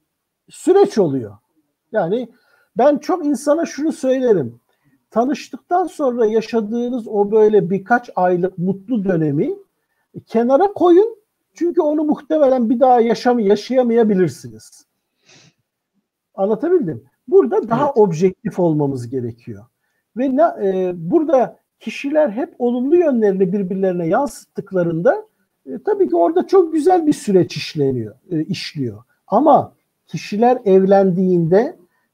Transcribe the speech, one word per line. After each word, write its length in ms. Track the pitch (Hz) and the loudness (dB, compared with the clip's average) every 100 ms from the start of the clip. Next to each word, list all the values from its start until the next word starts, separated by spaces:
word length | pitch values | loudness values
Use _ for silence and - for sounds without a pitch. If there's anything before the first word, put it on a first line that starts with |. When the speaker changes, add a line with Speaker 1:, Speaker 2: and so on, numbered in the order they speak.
| _ _ _ _ _ | _ _ _ _ _
Speaker 1:
süreç 480 | - - 370 392 - | -6 2 4 4 2
oluyor. 400 | 175 135 107 98 _ _ _ _ _ | 0 -2 -6 -14 _ _ _ _ _
Yani 380 | 220 170 220 233 _ _ _ _ - | -4 -2 -4 -6 _ _ _ _ 0
ben 200 | 262 285 | 2 2
çok 280 | - 359 294 | -2 -4 -2
insana 400 | 294 - 302 330 | -4 -2 -2 -2
şunu 260 | - 302 | -6 -6
söylerim. 680 | - 262 262 247 196 123 120 _ _ _ _ _ | -4 -2 -2 2 0 -2 -10 _ _ _ _ _
Tanıştıktan 800 | 220 254 285 - 262 _ 359 339 | -2 -2 -4 -8 -20 _ -4 -4
sonra 380 | - 285 240 220 | -4 -4 0 0
yaşadığınız 840 | 226 214 233 208 240 240 254 220 | 0 -2 -4 -4 -4 -6 -6 -6
o 240 | 208 202 | -2 0
böyle 380 | 220 214 214 170 | 2 4 4 2
birkaç 400 | 190 190 240 - - | -2 0 -2 -2 -2
aylık 420 | 180 180 185 185 | 0 0 -2 -4
mutlu 480 | 180 190 - 247 196 | -4 -4 -6 -4 -2
dönemi 500 | 175 156 143 262 403 - _ _ _ _ - - | 0 0 0 -2 -6 -14 _ _ _ _ -20 -6
kenara 480 | 220 240 277 392 | -2 2 2 2
koyun. 480 | 403 349 349 440 - _ _ _ | 2 4 4 4 -2 _ _ _
Çünkü 280 | - 339 339 | -6 -4 -2
onu 220 | 302 302 | 0 -2
muhtemelen 680 | 311 254 - 311 269 262 226 | -2 -4 -2 2 2 2 0
bir 100 | 233 | 2
daha 220 | 254 247 | 4 4
yaşam-, 380 | 233 214 247 247 | 2 0 0 0
yaşayamayabilirsiniz. 1500 | 196 208 - 262 247 233 220 190 175 - 120 110 - - _ _ _ _ _ _ _ _ _ _ _ _ _ _ _ - | 2 0 0 0 2 2 2 2 0 -2 -16 -20 -20 -20 _ _ _ _ _ _ _ _ _ _ _ _ _ _ _ -4
Anlatabildim. 680 | 196 214 311 359 196 117 - _ - | -2 0 0 0 0 -6 -14 _ 2
Burada 420 | 370 269 392 247 | 2 4 0 -2
daha 160 | 226 294 | -2 0
Speaker 2:
Evet. 120 | 277 | 2
Speaker 1:
objektif 600 | 208 156 185 185 208 - | 2 2 0 -2 -6 -2
olmamız 500 | 175 151 143 135 120 | 0 0 -2 -4 -8
gerekiyor. 560 | 131 120 113 - 101 117 _ _ _ _ 208 | -8 -8 -10 -16 -18 -20 _ _ _ _ -6
Ve 180 | 269 262 | -2 0
na-, 220 | 330 220 | 0 0
e, 300 | 202 190 185 180 | -2 -2 -4 -6
burada 640 | 165 320 294 277 220 - _ _ | -4 -2 0 0 0 -6 _ _
kişiler 500 | - - 285 302 302 | -14 -10 -4 0 0
hep 260 | 208 349 - | -2 -10 -6
olumlu 360 | 247 247 254 349 | -4 -2 0 2
yönlerini 580 | 330 247 208 196 190 | 2 2 0 0 -2
birbirlerine 540 | 202 185 190 190 175 165 | -2 -4 -4 -2 -2 -2
yansıttıklarında, 1160 | 202 285 - - - - 185 170 160 202 415 415 _ _ _ - | -2 -2 -8 -14 -16 -6 -4 -2 0 0 0 -6 _ _ _ -16
e, 60 | 262 - | -8 -4
tabii 240 | 415 330 | -2 0
ki 60 | 339 | 2
orada 320 | 339 339 - | 0 0 2
çok 260 | 392 330 | 2 2
güzel 340 | 320 294 370 311 | 0 2 2 2
bir 60 | |
süreç 440 | 294 - 190 170 156 | -2 0 2 2 -4
işleniyor, 580 | - 156 139 127 107 - _ | -10 -4 -2 -2 -6 -12 _
e, 120 | 160 | -6
işliyor. 600 | 156 151 - 151 123 101 _ _ _ | -4 -6 -8 -8 -8 -8 _ _ _
Ama 460 | 202 311 247 127 _ _ _ _ | 2 4 4 2 _ _ _ _
kişiler 540 | 170 - 208 240 254 202 | -14 -8 0 2 2 2
evlendiğinde 1120 | 190 190 196 196 175 185 175 165 185 269 - _ _ _ | 4 4 4 4 2 0 0 2 2 0 -6 _ _ _